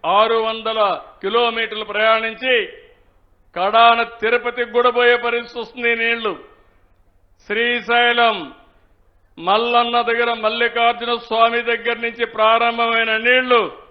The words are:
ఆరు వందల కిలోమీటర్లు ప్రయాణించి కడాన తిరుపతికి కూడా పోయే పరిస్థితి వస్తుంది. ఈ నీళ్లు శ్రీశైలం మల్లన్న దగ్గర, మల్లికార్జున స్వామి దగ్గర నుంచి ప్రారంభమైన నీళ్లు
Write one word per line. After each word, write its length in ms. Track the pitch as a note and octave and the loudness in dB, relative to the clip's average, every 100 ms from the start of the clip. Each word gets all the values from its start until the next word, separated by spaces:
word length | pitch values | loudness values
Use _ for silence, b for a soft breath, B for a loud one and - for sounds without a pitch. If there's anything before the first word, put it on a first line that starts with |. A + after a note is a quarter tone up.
| D#3+ | 2
ఆరు 300 | G3 A3 A3+ | 2 2 2
వందల 640 | A3 A3+ A3 A3 G#3 F3 - - | -2 -4 -6 0 0 -2 -8 -10
కిలోమీటర్లు 640 | F#3+ A3+ A#3+ A3+ A3+ G#3+ G#3+ | -2 0 0 -2 -6 -6 -6
ప్రయాణించి 680 | G#3 A3 A3 A3+ A3 B3+ B3 F#3+ - - _ _ _ _ _ _ - | 0 2 2 0 -6 0 0 -2 -10 -20 _ _ _ _ _ _ -4
కడాన 480 | F#3+ A3 A#3 A#3 | 0 6 6 4
తిరుపతికి 680 | A#3 - G#3+ A#3+ A#3+ A#3+ A#3 | 0 -4 -2 0 -2 -6 -2
కూడా 180 | A3+ A#3+ | 2 2
పోయే 280 | A#3+ A#3+ A#3+ | 2 4 2
పరిస్థితి 420 | A#3 A#3 A#3 B3 | 0 -4 -6 -12
వస్తుంది. 320 | A3+ B3 A#3+ | -12 -4 -2
ఈ 40 | A#3 | 0
నీళ్లు 440 | A3+ A#3 A3 F3+ - _ _ _ _ _ _ _ _ _ _ | -2 -2 -4 -6 -14 _ _ _ _ _ _ _ _ _ _
శ్రీశైలం 1080 | G#3 A#3+ A#3+ G3+ A#3+ A#3+ A#3+ A#3 G#3 D3 - _ _ _ _ _ _ _ - | -4 -2 -2 0 2 2 4 2 0 -8 -16 _ _ _ _ _ _ _ -10
మల్లన్న 600 | E3+ G#3 A#3+ A#3+ A#3+ A#3 | -2 0 2 0 2 -2
దగ్గర, 320 | A3+ A#3 A#3+ | 0 -2 -2
మల్లికార్జున 840 | A3+ G#3+ A#3 A#3+ A#3 A#3 A#3 A#3 A#3 | -2 -4 -2 -2 0 0 0 -4 -6
స్వామి 440 | A#3 A3+ A3+ A#3 | -4 2 2 2
దగ్గర 360 | A#3 A#3 A3+ A3+ | -2 -4 -4 -4
నుంచి 280 | A#3 A#3 A3+ | -6 -6 -8
ప్రారంభమైన 920 | A3+ A3 A3+ A#3 A#3 A#3 A3+ A3 A3 | 0 2 4 2 0 0 0 0 0
నీళ్లు 440 | A#3 B3+ B3+ A#3+ F#3+ - - | 2 2 4 2 2 -8 -20